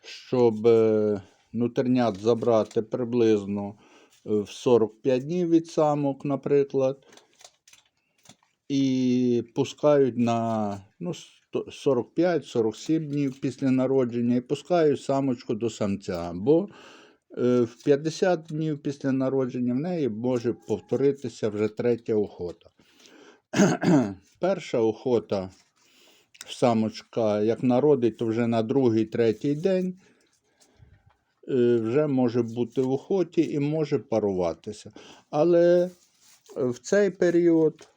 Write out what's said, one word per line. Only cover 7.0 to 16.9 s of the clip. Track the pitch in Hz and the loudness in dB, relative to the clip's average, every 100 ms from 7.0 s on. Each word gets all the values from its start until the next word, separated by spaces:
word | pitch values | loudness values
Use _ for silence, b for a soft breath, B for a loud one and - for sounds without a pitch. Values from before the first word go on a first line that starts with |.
| _ b b b - _ _ - _ _ _ _ _ - _ _ _ | _ b b b -20 _ _ -20 _ _ _ _ _ -20 _ _ _
і | 139 135 131 127 123 123 120 117 - | 0 0 2 2 2 2 0 -2 -4
пускають | 131 - 151 147 135 117 | -4 0 2 4 2 2
на, | 117 117 113 110 104 101 98 _ | 0 0 -2 -2 -4 -6 -14 _
ну, | 175 | -10
сто, | - - _ _ 123 - | -10 -14 _ _ -10 -10
сорок | - 147 127 113 | -4 0 0 -2
п'ять, | - 175 165 123 | -2 0 0 -2
сорок | - 110 107 | -2 -2 -2
сім | - 160 151 | -4 -4 -2
днів | 143 139 127 | -4 -4 -4
після | 139 123 139 | -8 -4 0
народження | 131 131 135 127 120 120 123 | 0 2 0 0 -2 0 0
і | |
пускають | 120 143 - 175 156 123 | -2 -8 -2 2 2 0
самочку | - 139 139 120 - 113 | -2 -2 -2 -4 -6 -4
до | 113 | -4
самця, | - 107 98 - 87 87 87 | -4 -4 -4 -6 -6 -6 -4
бо, | 110 165 196 B B | 2 2 0 B B